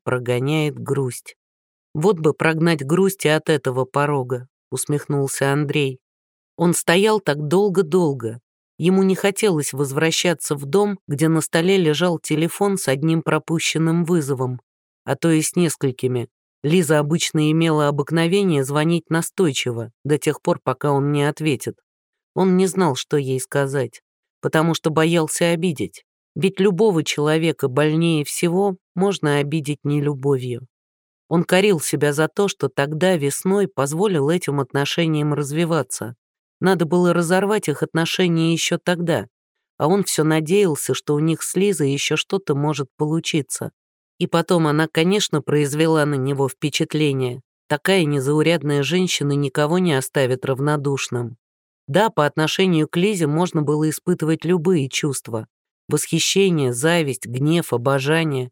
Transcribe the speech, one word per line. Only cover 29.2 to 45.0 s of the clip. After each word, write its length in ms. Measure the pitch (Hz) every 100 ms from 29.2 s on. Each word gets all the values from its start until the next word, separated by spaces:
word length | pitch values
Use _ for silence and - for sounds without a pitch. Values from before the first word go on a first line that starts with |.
| 151 143
обидеть 420 | 143 160 143 147
нелюбовью. 840 | 143 147 143 139 139 131 127 117 127 _ _ _ _ _ -
Он 140 | 170
корил 360 | 160 180 208 165
себя 340 | - 151 147
за 140 | 143 156
то, 200 | - 196
что 220 | - 139
тогда 480 | - 143 156 185 175
весной 500 | 139 - 185 202 190
позволил 640 | - 135 160 208 160 139
этим 300 | 175 - 143
отношениям 720 | 131 139 139 - 165 151 151
развиваться. 840 | 147 139 151 165 165 - - 107 117 _ _ _ -
Надо 260 | 180 180 156
было 280 | 180 175
разорвать 540 | 170 165 185 202 214 -
их 160 | 139
отношения 720 | 175 165 165 - 180 165 165
еще 260 | 165 - 170
тогда, 460 | - 170 170 131 98 _ _ _ _ -
а 100 | 147
он 160 | 196
все 200 | 190 -
надеялся, 720 | 156 160 156 202 185 143 -
что 200 | 127 - 147
у 40 |
них 240 | 160 156
с 120 | - 180
Лизой 360 | 202 160 139
еще 240 | 139 - 151
что-то 400 | - 196 - 143
может 320 | 147 143 131 -
получиться. 760 | 151 160 - 156 - - - - _ _ _ -
И 60 | 175
потом 420 | 170 160 175 156
она, 200 | 151 160
конечно, 540 | 160